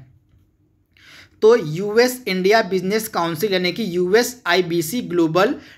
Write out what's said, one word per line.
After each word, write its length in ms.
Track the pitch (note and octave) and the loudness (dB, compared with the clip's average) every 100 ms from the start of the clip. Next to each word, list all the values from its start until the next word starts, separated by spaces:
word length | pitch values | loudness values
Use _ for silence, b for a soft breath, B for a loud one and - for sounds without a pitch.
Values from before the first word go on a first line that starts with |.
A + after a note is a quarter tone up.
| - _ _ _ _ _ _ _ _ _ B B B _ | -20 _ _ _ _ _ _ _ _ _ B B B _
तो 140 | A3 A#3 | 4 4
यूएस 680 | D#3 D#3+ G3+ G#3+ B3 B3 G3+ | 2 -6 -2 2 2 0 -6
इंडिया 340 | F#3 F#3 A3+ | 0 2 2
बिजनेस 460 | F#3+ F#3 F#3 A3 G#3+ | 2 -2 -2 -4 -4
काउंसिल 460 | G3 E3+ D#3+ G#3+ | -4 -4 -2 -2
यानी 180 | F#3 F3+ | -2 -2
कि 120 | F3 G#3 | -4 -4
यूएसआईबीसी 1120 | F3 F3+ G#3+ A#3+ - F3 F3+ E3+ E3+ D#3+ B3 | -2 2 2 0 -4 -2 0 0 -2 -4 -6
ग्लोबल 520 | E3 E3+ E3 F3 A3 D4+ B | -4 0 0 2 0 -2 B